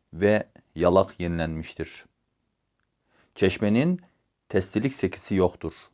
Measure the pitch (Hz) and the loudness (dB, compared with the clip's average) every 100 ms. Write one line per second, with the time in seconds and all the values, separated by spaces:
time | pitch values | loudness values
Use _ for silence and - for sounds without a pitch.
0 | _ - 101 107 - - _ - 87 92 | _ 0 2 2 0 -14 _ 0 4 4
1 | 95 - 87 85 80 80 80 - 80 - | 4 -2 -4 -2 -4 -6 -10 -10 -12 -12
2 | - _ _ _ _ _ _ _ _ _ | -20 _ _ _ _ _ _ _ _ _
3 | _ _ _ - 98 - 104 113 156 180 | _ _ _ 0 0 2 0 2 2 -2
4 | - _ _ _ - - - - 139 - | -8 _ _ _ -6 -4 -2 -2 -2 -2
5 | 123 - - 98 90 - 82 - - | -4 -6 -4 0 0 0 -12 -14 -20